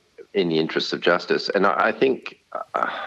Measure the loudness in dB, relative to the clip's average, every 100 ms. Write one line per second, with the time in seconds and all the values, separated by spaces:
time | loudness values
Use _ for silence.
0 | _ -20 -6 0 2 2 2 -2 -2 -2
1 | 2 2 2 -2 0 2 2 2 0 2
2 | 0 0 -6 -18 -12 -12 -6 -4 -4 -4